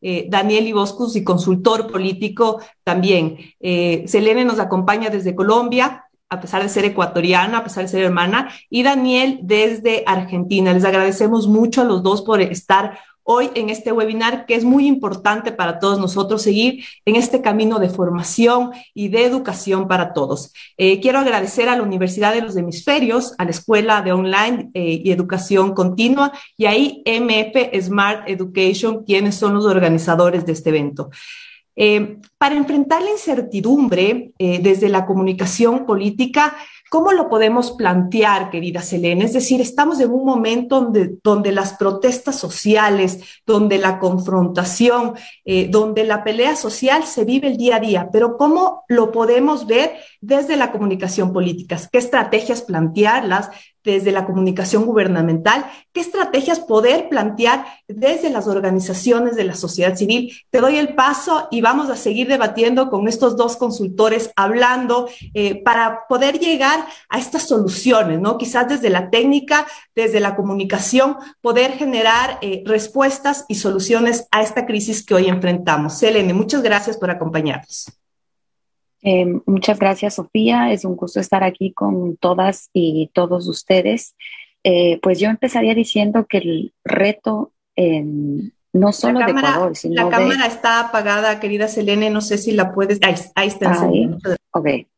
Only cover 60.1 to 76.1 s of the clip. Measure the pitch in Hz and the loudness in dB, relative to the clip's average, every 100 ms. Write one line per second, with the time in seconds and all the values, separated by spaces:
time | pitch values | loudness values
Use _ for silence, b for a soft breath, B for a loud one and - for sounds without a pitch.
60.1 | 240 247 B _ 254 262 294 294 294 269 | 0 -2 B _ 2 4 2 0 2 0
61.1 | 285 - 320 - 233 226 262 285 240 226 | 0 -2 -2 -2 0 2 2 -2 -4 -4
62.1 | 214 254 269 214 226 233 247 262 202 208 | -2 0 0 0 2 2 2 0 0 -2
63.1 | 226 254 226 233 233 247 214 196 185 220 | 2 0 2 -2 0 -4 -4 -6 0 2
64.1 | 220 226 - 196 233 247 254 247 240 240 | 2 -4 -2 0 2 2 0 0 -2 -2
65.1 | B B 214 202 196 - 233 226 220 - | B B -4 -4 0 0 2 0 -2 -4
66.1 | 247 277 277 330 311 269 320 320 B B | 0 0 0 0 0 2 0 -2 B B
67.1 | - 254 320 - 226 190 185 254 226 190 | -6 -4 -6 0 0 0 -2 2 2 2
68.1 | 160 202 226 240 - - 285 240 185 185 | 0 -2 -2 -2 -2 -2 0 0 0 2
69.1 | 226 254 285 277 302 302 B B - 220 | 2 2 2 2 0 0 B B -4 0
70.1 | 208 202 196 196 196 190 202 - 254 269 | 0 -2 -2 -4 -4 -4 -4 0 2 2
71.1 | 285 B B 240 233 262 262 285 240 220 | 0 B B 0 2 2 0 -4 0 2
72.1 | 233 262 269 208 190 190 214 214 269 269 | 2 0 -4 -8 -8 -2 -2 0 0 0
73.1 | 269 277 277 - 214 208 190 190 233 233 | 0 -4 -4 -4 -4 -2 -2 0 2 2
74.1 | 233 - 214 214 - 240 214 208 214 - | 0 0 0 0 -2 -4 -4 -4 -6 0
75.1 | 190 185 185 180 175 175 151 147 - 214 | 2 4 2 0 -2 0 0 0 0 2